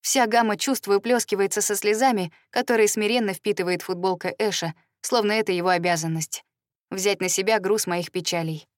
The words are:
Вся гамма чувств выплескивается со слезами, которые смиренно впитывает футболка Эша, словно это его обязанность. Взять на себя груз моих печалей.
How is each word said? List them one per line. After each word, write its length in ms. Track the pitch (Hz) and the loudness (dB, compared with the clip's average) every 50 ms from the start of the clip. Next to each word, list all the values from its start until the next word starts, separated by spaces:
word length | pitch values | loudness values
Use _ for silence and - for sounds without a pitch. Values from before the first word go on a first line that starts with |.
Вся 260 | - - - 269 240 | -4 0 2 2 2
гамма 300 | 220 220 233 233 220 208 | 4 4 2 4 2 0
чувств 300 | 165 - 269 269 - - | -2 0 -2 -2 -2 2
выплескивается 720 | 202 202 202 208 233 247 240 - - 208 196 196 196 - 208 | 2 2 2 2 2 0 0 2 -2 0 0 0 0 0 -2
со 140 | 208 - 208 | -2 -2 -2
слезами, 560 | 196 - 208 214 220 262 269 240 202 180 165 _ _ _ _ | 0 0 0 2 4 2 2 2 2 -2 -4 _ _ _ _
которые 380 | - 240 254 - 240 220 214 | -4 -4 0 0 2 4 4
смиренно 460 | 208 - 220 214 208 233 247 226 202 185 | 2 2 0 -2 0 0 0 0 -2 -4
впитывает 480 | - _ 208 202 - 185 175 180 175 | -4 _ -4 -2 0 0 -2 -2 -2
футболка 520 | - - - 175 175 190 185 175 - 185 - | -2 -6 -6 -2 0 -2 -2 -2 -4 -8 -4
Эша, 360 | _ 220 208 180 - 175 165 160 _ _ _ _ _ | _ -2 -2 -2 -2 -4 -6 -8 _ _ _ _ _
словно 300 | - - 254 240 208 208 | -6 0 0 2 2 2
это 200 | 214 220 214 202 | 0 0 0 0
его 180 | 185 175 170 185 | -2 0 2 2
обязанность. 760 | 180 175 170 180 175 165 160 165 160 160 156 - - - _ _ _ _ _ _ _ _ _ _ | 2 2 2 0 0 0 0 -4 -4 -4 -6 -6 -8 -14 _ _ _ _ _ _ _ _ _ _
Взять 320 | 180 190 185 208 196 - | -8 -2 0 0 0 2
на 80 | 185 180 | 0 -2
себя 300 | - - 190 208 220 214 | -2 0 2 2 2 2
груз 280 | 185 196 208 214 - | 2 2 0 0 0
моих 240 | 185 175 175 170 - | -2 -2 -4 -4 -4
печалей. 560 | _ 185 165 - 175 170 165 160 156 151 - _ _ | _ -6 -4 -2 -4 -2 -2 -4 -6 -8 -10 _ _